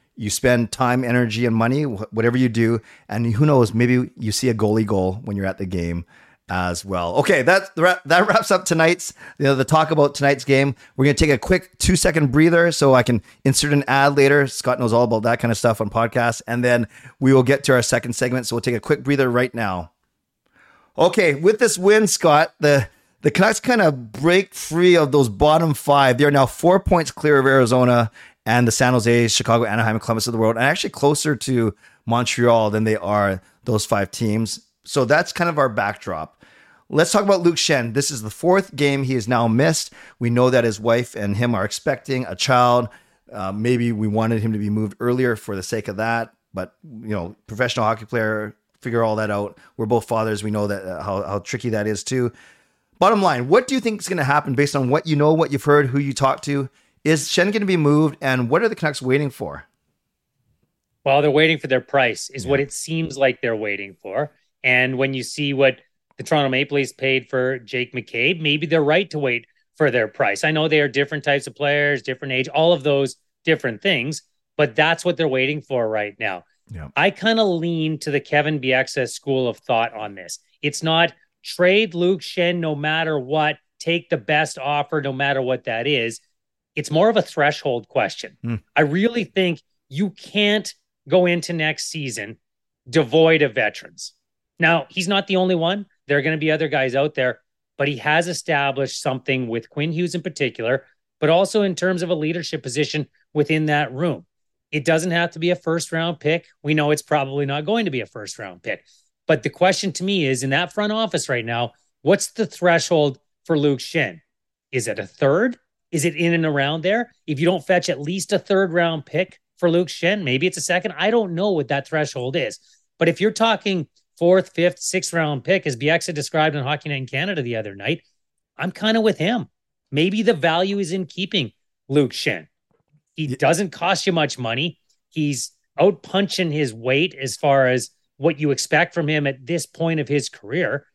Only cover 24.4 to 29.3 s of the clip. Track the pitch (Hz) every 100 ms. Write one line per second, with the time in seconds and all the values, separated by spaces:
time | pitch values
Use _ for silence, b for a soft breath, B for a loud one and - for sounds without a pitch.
24.4 | 196 - - 160 180 175 147 143 123 98
25.4 | 147 160 165 143 - 143 135 120 147 143
26.4 | 127 - 170 185 - 175 147 - 151 143
27.4 | 131 135 120 127 123 120 113 B B B
28.4 | 110 120 120 - 127 127 110 120 117